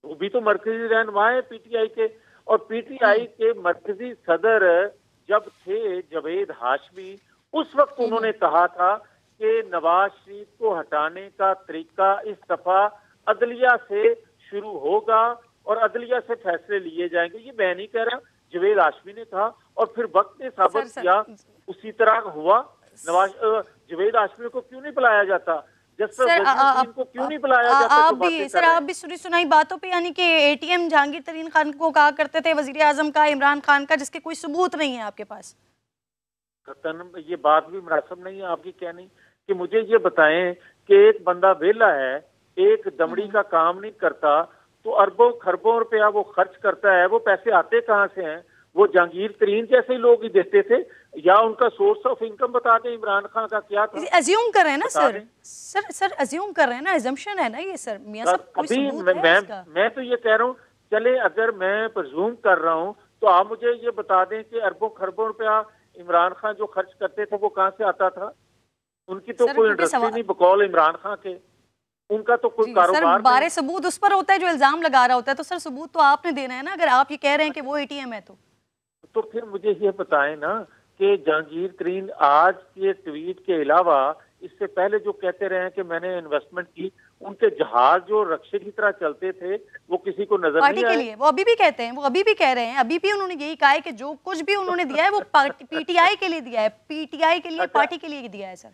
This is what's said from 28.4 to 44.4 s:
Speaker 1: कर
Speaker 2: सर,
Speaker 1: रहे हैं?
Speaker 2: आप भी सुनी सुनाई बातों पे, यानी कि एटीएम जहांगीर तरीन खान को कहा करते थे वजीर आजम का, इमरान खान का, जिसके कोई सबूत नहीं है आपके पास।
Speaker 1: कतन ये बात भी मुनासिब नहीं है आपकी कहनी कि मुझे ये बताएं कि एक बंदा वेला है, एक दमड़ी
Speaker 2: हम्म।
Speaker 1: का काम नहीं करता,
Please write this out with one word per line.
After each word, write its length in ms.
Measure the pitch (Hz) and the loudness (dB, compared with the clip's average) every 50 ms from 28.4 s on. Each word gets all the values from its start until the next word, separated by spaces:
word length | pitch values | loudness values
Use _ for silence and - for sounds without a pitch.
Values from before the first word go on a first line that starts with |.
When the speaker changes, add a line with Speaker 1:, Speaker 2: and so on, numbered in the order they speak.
| 285 | -6
Speaker 1:
कर 40 | 269 | -2
Speaker 2:
सर, 120 | - - | 0 2
Speaker 1:
रहे 100 | 339 330 | 4 4
हैं? 60 | 330 | 4
Speaker 2:
आप 60 | 339 | 2
भी 120 | 285 277 349 | 0 -4 -10
सुनी 220 | - - 302 349 | -10 -12 -14 -14
सुनाई 280 | 349 - 370 339 339 349 | -12 -8 -2 -2 0 2
बातों 340 | 285 320 302 311 311 370 320 | 4 4 4 4 2 -4 -10
पे, 100 | - 370 | -6 -4
यानी 220 | 359 349 339 349 | -4 -2 -2 -4
कि 120 | 285 - | -2 0
एटीएम 680 | 359 339 330 320 285 285 294 269 - 302 359 349 349 330 | 2 4 4 4 4 4 2 0 -2 -2 -2 0 0 2
जहांगीर 340 | 320 294 285 285 294 339 | 4 2 2 2 -2 -10
तरीन 260 | 269 - 330 320 320 330 | -12 -12 -12 -12 -12 -2
खान 240 | 302 311 311 302 | 0 0 0 0
को 180 | 285 277 330 330 | -4 -2 -2 0
कहा 200 | 269 311 294 294 | 4 4 4 4
करते 300 | 285 294 302 285 - 320 | 4 0 -4 -2 -2 -2
थे 140 | - 330 320 | 0 0 0
वजीर 280 | 294 294 262 277 302 | 0 -2 -6 0 2
आजम 280 | 311 294 294 277 311 302 | 2 2 4 2 -2 -2
का, 140 | 277 302 302 | 2 2 2
इमरान 360 | 302 294 269 277 285 285 285 | 2 2 2 2 2 2 0
खान 240 | - - 285 285 285 | 2 2 2 2 2
का, 120 | 277 320 | 0 -2
जिसके 220 | 294 285 - - 330 | -2 -2 -10 -14 -14
कोई 160 | _ 320 330 | _ -12 -12
सबूत 420 | - - 320 285 339 370 359 349 | -10 -10 -6 -2 0 0 0 0
नहीं 180 | 302 311 277 262 | -4 -4 -4 -4
है 80 | 240 | -6
आपके 220 | 220 208 - - 208 | -10 -12 -10 -12 -16
पास। 320 | _ 220 190 180 - _ _ _ _ _ _ _ _ _ _ _ _ _ _ _ _ _ _ _ _ _ _ _ | _ -16 -20 -20 -20 _ _ _ _ _ _ _ _ _ _ _ _ _ _ _ _ _ _ _ _ _ _ _
Speaker 1:
कतन 580 | - 135 _ - 160 160 165 180 180 175 185 156 151 | -20 -20 _ -10 -12 -10 -10 -16 -18 -18 -20 -12 -12
ये 80 | 175 | -12
बात 300 | 156 131 151 151 160 156 | -2 2 2 2 2 2
भी 140 | 156 175 196 | -2 -16 -16
मुनासिब 440 | 180 160 160 151 - - 185 180 180 | -6 -4 -4 -4 -4 -6 -18 -16 -16
नहीं 140 | 190 196 196 | -16 -14 -12
है 60 | 196 | -8
आपकी 280 | 180 170 165 165 185 | -8 -8 -8 -10 -20
कहनी 320 | 180 _ 180 170 170 180 185 190 _ _ _ _ _ _ _ | -16 _ -14 -14 -14 -16 -20 _ _ _ _ _ _ _ _
कि 80 | - 196 | -6 -6
मुझे 260 | 180 180 175 208 220 | -4 -4 -2 -2 -2
ये 180 | 220 196 226 226 | 0 2 0 2
बताएं 560 | - 185 - - 156 151 156 170 185 175 180 | 2 2 2 4 4 4 4 2 0 -2 -6
कि 540 | 175 _ - _ _ _ - 202 196 202 214 | -8 _ -20 _ _ _ 6 8 10 10 8
एक 160 | 214 208 175 | 6 4 0
बंदा 280 | 180 175 180 180 190 | -2 0 2 4 2
वेला 400 | 190 185 180 190 214 226 226 202 | 2 4 2 0 2 4 4 2
है, 380 | 160 139 135 127 135 147 _ _ _ _ _ _ _ - | 2 0 -2 -4 -6 -8 _ _ _ _ _ _ _ 2
एक 380 | 185 208 220 - - 196 - - | 4 4 4 2 -2 -10 -2 -2
दमड़ी 240 | 165 165 175 180 | -2 -2 -2 -6
Speaker 2:
हम्म। 100 | 208 202 | -6 -2
Speaker 1:
का 100 | 202 214 | -2 -2
काम 360 | 196 - - 165 160 170 180 190 | -2 2 2 2 2 2 0 -4
नहीं 140 | 202 220 | -10 -16
करता, 500 | 214 _ 190 165 - - - 151 147 156 | -10 _ -2 -2 -2 0 0 2 2 2